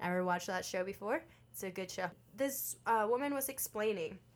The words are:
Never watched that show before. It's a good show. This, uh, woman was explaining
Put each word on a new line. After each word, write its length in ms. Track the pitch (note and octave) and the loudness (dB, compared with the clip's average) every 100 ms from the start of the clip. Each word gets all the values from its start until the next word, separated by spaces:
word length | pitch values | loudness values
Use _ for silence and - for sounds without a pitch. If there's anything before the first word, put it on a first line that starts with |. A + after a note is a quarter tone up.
Never 220 | F3 F3+ | 0 2
watched 220 | F3+ F3+ F#3+ | 4 2 0
that 160 | F#3 | -2
show 200 | - F#3 | 0 -2
before. 380 | F#3 G3 G3+ D4 - - - | -2 -4 -2 -2 -2 -14 -16
It's 100 | - | -8
a 80 | F#3+ | -6
good 200 | F#3 F#3 | -4 -6
show. 200 | - F3+ - - - | -2 -4 -4 -14 -2
This, 400 | C4+ C4+ - - - | 0 0 -6 -4 2
uh, 200 | A3+ G#3+ | 4 6
woman 260 | B3 C#4+ | 4 2
was 140 | C#4 C4+ | 0 -2
explaining 720 | C4+ - G#3+ G#3+ G3+ D#3+ F#3+ - | -4 -4 0 0 0 -2 -6 -16